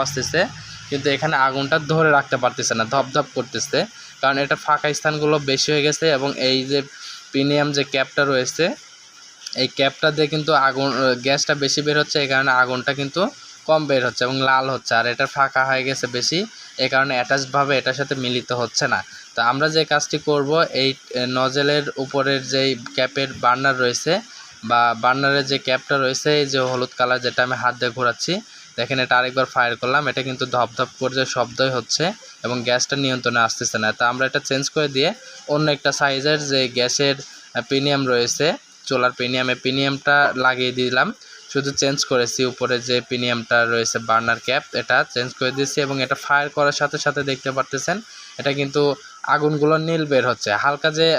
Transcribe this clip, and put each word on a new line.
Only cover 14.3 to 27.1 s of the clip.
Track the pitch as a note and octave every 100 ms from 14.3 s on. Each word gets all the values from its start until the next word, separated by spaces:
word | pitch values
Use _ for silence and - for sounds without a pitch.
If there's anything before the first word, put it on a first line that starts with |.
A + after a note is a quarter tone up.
| C3+
লাল | C3 C3 C3+
হচ্ছে, | B2+ - A#2
আর | A#2
এটা | A#2+ C3+
ফাঁকা | C#3+ C3+ C3 C3
হয়ে | C3
গেছে | C3 C3 B2+
বেশি, | A#2+ A#2+ D#3+ A3 - - -
এই | C3
কারণে | C3+ C#3
অ্যাটাচডভাবে | B2+ B2 C#3 C3 C#3 C#3 C3+
এটার | B2+
সাথে | B2+ C#3+ C3+
মিলিত | B2+ B2 A2
হচ্ছে | B2 A#2 - C#3
না। | G#2 - - - -
তো |
আমরা | A#2 C3+ D#3
যে | D#3 D3+
কাজটি | D3 - D3+
করব, | D3+ D3 C#3 D#3+ D#3 B2+
এই, | C3+
এ, | C3+ - B2 B2
নজলের | B2+ C3 C3+ C#3+ D3 C#3+ -
উপরের | C3+ C#3 C3+ C#3 C3
যেই | C3+ C3+ B2 A#2+ -
ক্যাপের | B2+ C#3 C3+ A#2
বার্নার | A#2+ B2 C#3 C3
রয়েছে | B2 A#2+ - F#3 A3+ - - -
বা | A2 A#2+ A#2+
বার্নারের | A2+ B2 C3 C#3 C#3 C3+
যে | C3+
ক্যাপটা | - C3 - C#3+
রয়েছে, | C3 C3 D3+ D3+
এই | C#3+
যে | C3+
হলুদ | B2+ B2+ B2+ -
কালার | B2